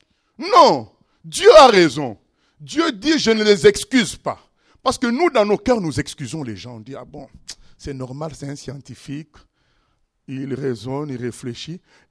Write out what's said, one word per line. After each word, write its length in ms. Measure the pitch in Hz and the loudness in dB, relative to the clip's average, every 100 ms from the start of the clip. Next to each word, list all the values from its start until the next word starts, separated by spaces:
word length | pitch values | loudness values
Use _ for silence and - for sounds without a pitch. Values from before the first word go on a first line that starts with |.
| _ _ _ - | _ _ _ -14
Non, 520 | 359 359 262 143 107 _ _ _ | 0 4 4 2 -6 _ _ _
Dieu 260 | 160 - 294 311 | -14 2 8 10
a 120 | 262 | 10
raison. 500 | 196 165 127 131 101 _ _ _ _ | 8 4 0 -10 -12 _ _ _ _
Dieu 320 | 139 294 330 | -8 -4 -2
dit, « 260 | 196 277 302 | -2 -2 0
Je 120 | 226 | 2
ne 120 | 220 | 2
les 240 | 214 196 208 | 2 6 4
excuse 500 | 202 - 254 175 - | 2 -2 -2 -2 -6
pas. » 220 | - 101 _ _ _ _ | -10 -10 _ _ _ _
Parce 160 | 262 - | -4 -2
que 80 | 240 | -2
nous, 240 | 247 349 | 0 0
dans 140 | 254 | 2
nos 120 | 208 208 | 0 0
cœurs, 240 | - 240 | 0 -2
nous 200 | 165 127 | -2 -6
excusons 420 | 147 - 123 160 | -8 -10 -12 -10
les 140 | 123 98 | -10 -12
gens. 200 | 120 113 | -14 -18
On 40 | |
dit, « 140 | 107 123 | -18 -18
Ah 80 | |
bon, 240 | 123 147 135 - - - - _ | -18 -20 -20 -20 -20 -20 -20 _
c'est 180 | 151 | -14
normal, 380 | 135 127 139 160 | -12 -12 -10 -12
c'est 140 | 127 139 | -12 -14
un 80 | 143 | -14
scientifique. 760 | - 139 - 117 - 143 160 _ _ _ _ _ _ _ _ _ - | -14 -16 -18 -20 -14 -14 -14 _ _ _ _ _ _ _ _ _ -14
Il 260 | 131 135 | -12 -8
raisonne, 580 | 123 139 113 120 139 147 | -6 -6 -6 -8 -10 -8
il 60 | 123 | -8
réfléchit. » 640 | 120 - 123 117 156 175 _ _ - | -10 -10 -14 -14 -14 -16 _ _ -10